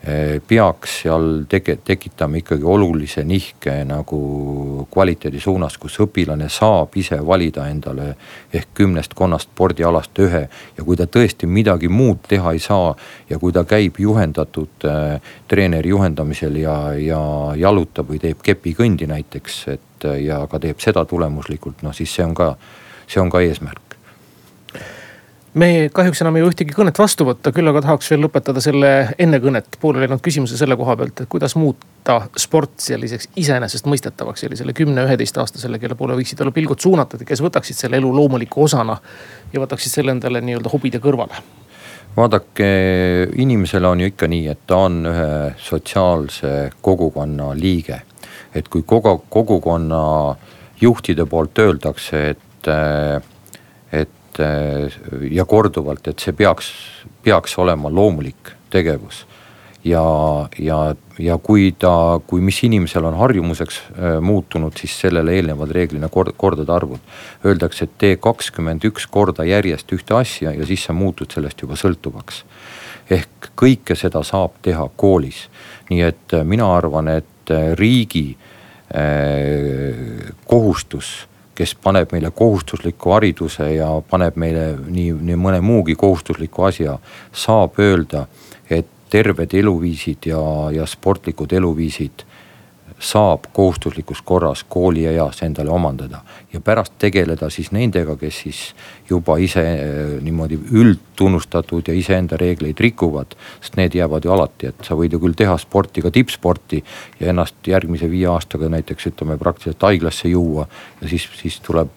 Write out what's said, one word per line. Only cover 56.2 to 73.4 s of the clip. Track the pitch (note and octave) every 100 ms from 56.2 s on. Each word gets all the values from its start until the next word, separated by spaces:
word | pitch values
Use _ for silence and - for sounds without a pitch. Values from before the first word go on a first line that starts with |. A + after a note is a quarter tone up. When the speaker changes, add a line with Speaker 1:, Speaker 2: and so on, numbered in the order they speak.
| -
Speaker 1:
peaks, | C#2+ G#2 D#2+ - - - - - -
peaks | - F#2 - -
olema | F2+ D#2+ D2
loomulik | E2 G#2 D#2+ C2+ - - - _
tegevus. | G2 E2 D#2 G#2 - - - - - - -
Ja, | E2 E2+ D#2+ D#2 D#2 D2+ D2 -
ja, | D2+ D#2 D#2 D2+ - -
ja | E2+ E2+
kui | - G#2+ G2 -
ta, | F#2 E2+ E2+ E2+ -
kui | F2
mis | F#2 F#2+ A#2+
inimesel | G#2+ E2+ - E2
on |
harjumuseks, | E2 B2 G#2 E2+ D#2+ D#2+ - -
äh, | - F2 D#2+
muutunud, | F2 G#2 - E2+ D#2
siis | - - -
sellele | F#2+ E2+ D#2+ F#2
eelnevad | E2 D2 D2+
reeglina | D#2 E2+ D2+ D#2+
kord-, | F#2 E2
kordade | - G2 D#2 D2+
arvud. | E2+ D2 B1+ - - - - G2
Öeldakse, | F#2 E2+ - D#2+
et | -
tee | G2+ F2+
kakskümmend | A2+ A2+ - - D#2+ D#2+ -
üks | - -
korda | G2 G2+ D#2+ E2
järjest | G2+ F#2+ D2+ -
ühte | F2+ - A2+
asja | B2+ - D#2 D2
ja | D2+
siis | F#2+
sa | - E2
muutud | F#2+ E2+ -
sellest | - D2 -
juba | C2 -
sõltuvaks. | G2 D#2+ - - - - - - - - - - -
Ehk | F#2 - _